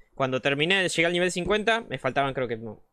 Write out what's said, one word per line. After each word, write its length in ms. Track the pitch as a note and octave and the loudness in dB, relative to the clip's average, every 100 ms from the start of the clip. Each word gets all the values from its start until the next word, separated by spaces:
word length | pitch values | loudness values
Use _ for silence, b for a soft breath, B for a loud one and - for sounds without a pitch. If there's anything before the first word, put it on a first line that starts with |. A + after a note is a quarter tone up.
| - | -20
Cuando 260 | - C3+ C3 | -4 0 0
terminé, 480 | D3 C#3 D#3+ G3 F3 | 0 2 2 2 2
llegué 200 | - E3 | 2 2
al 60 | |
nivel 180 | F3 F3+ | 2 0
cincuenta, 500 | F3+ F3 G#3+ G#3 A3+ - | 0 0 0 2 0 -2
me 80 | C3 | -4
faltaban 380 | C3 C#3 C#3 C3 | -2 0 0 -2
creo 120 | B2 | -4
que 100 | A2+ | -4
no, 260 | A2+ G#2+ _ | -8 -14 _